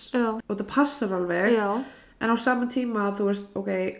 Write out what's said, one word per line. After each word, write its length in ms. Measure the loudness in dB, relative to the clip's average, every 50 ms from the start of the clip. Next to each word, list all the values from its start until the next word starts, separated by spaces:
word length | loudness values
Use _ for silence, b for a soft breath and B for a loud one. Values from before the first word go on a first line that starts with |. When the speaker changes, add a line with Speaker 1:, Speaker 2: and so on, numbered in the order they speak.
| -10 -4 0
Speaker 1:
Já. 180 | 0 0 0 0
Speaker 2:
Og 240 | -4 -6 -6 -4 -4
það 100 | -4 -2
passar 440 | 2 2 2 2 2 -2 -2 -2
alveg. 400 | 0 0 0 0 0 2 4 4 4
Speaker 1:
Já. 160 | 4 4 2 0 -2 -4 B B B B B B B
Speaker 2:
En 100 | 0 0
á 40 | 2 2
sama 280 | 2 2 2 2 0
tíma, 460 | -2 0 -2 -2 0 0 0 0 0 0
þú 140 | 0 0 0
veist, 220 | 0 0 -4 -8 -8
ok, 140 | -6 -4 -2 -2 -2 -2 -2 -4 -8